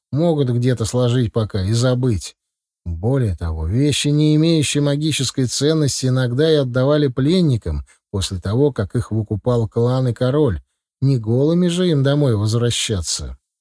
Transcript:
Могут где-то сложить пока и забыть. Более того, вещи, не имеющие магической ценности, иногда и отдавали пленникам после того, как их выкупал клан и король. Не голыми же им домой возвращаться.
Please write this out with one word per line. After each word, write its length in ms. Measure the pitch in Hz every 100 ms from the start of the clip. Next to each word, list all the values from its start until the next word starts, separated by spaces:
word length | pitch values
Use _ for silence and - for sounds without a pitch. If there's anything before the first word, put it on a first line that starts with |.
| -
Могут 380 | 135 170 151 127
где-то 340 | 120 127 117
сложить 480 | 107 123 123 127 117
пока 300 | 117 104 101
и 100 | 92
забыть. 640 | 117 127 127 127 92 - - _ _ _ _
Более 500 | 87 82 107 135 113
того, 320 | 87 82 80 80
вещи, 420 | 120 147 - 147
не 260 | 147 151 151
имеющие 460 | 165 160 135 143
магической 640 | 143 143 156 - 123 - 123
ценности, 600 | - 143 160 143 - 127
иногда 440 | 131 123 123 160
и 60 | 151
отдавали 500 | 135 127 135 151 143
пленникам 800 | 127 139 185 160 117 85 73 - _ _
после 300 | 101 - 92
того, 320 | 98 117 143
как 220 | 127 98
их 160 | 123 -
выкупал 580 | 110 104 107 123 120 110
клан 400 | 120 120 131 127
и 40 |
король. 480 | 110 127 147 135 82 - _ _ -
Не 180 | 135 131
голыми 500 | 107 123 147 175 180
же 200 | 175 180
им 140 | 143
домой 340 | 135 147 139 104
возвращаться. 1040 | 107 117 120 - - 98 80 - 67 - _ _